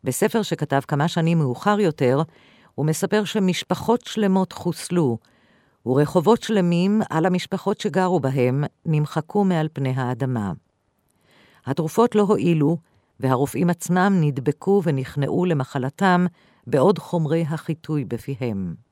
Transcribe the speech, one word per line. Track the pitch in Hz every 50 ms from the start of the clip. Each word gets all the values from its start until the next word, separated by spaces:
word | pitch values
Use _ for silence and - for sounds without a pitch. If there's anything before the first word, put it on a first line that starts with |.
| -
בספר | 131 123 - 208 - - 226
שכתב | 202 - 165 - 151 - 147 139 -
כמה | - 151 139 147
שנים | 175 - 175 165 165 170 165
מאוחר | 151 127 123 - - 202 208 202
יותר, | 208 165 151 - 143 123 131 139 160 - _ - - - - _ _ _ _
הוא | - 143
מספר | 151 160 - - 165 202 214 208
שמשפחות | - - 220 190 185 180 - - _ 185 - - - 233 240 -
שלמות | - - 220 208 190 190 190 185 180
חוסלו, | - - - 180 160 - - - 180 175 160 127 117 113 _ _ _ _ _ _ _ _ _ _ _ _ _
ורחובות | 117 127 139 147 143 - 180 147 185 233 233 -
שלמים | - 226 202 180 170 170 170 180 196 208 220 202 -
על | - 160 165
המשפחות | 190 180 180 - - 190 185 - 196 185 -
שגרו | - 214 143 190 185 180 185 165
בהם | 135 131 135 143 123 123 127 143 147 - _ _ _
נמחקו | 165 156 151 151 - - 165 151 _ - 208 202
מעל | 190 180 160 156 156 _
פני | 147 139 131 127
האדמה. | 135 127 120 123 113 135 127 127 117 101 95 90 - _ _ _ _ _ _ _ _ _ _ _ _ _ _ _ _ _ _ _ _ _
התרופות | 127 135 - 156 156 - - 233 240 -
לא | 208
הועילו, | 208 180 214 98 113 170 170 156 147 147 170 - _ _ _ _ _ _ _ -
והרופאים | - 131 131 123 143 139 - - 175 175
עצמם | 170 _ - - 175 185 185 202 196 180
נדבקו | 156 147 131 139 123 147 143 _ - 190 196 202 151
ונכנעו | 175 143 135 131 - - 143 139 - - 180 180
למחלתם | 180 165 139 127 - - 139 123 135 _ - 196 190 180 175 180 170 _ _ _ _ _ _ _
בעוד | 123 147 143 131 190 202 160
חומרי | - - - 175 156 139 160 165 165 139
החיטוי | 165 156 - - 160 - - - 156 147 123
בפיהם. | 87 120 113 - - 139 - 131 120 107 98 95 87 78 - _ _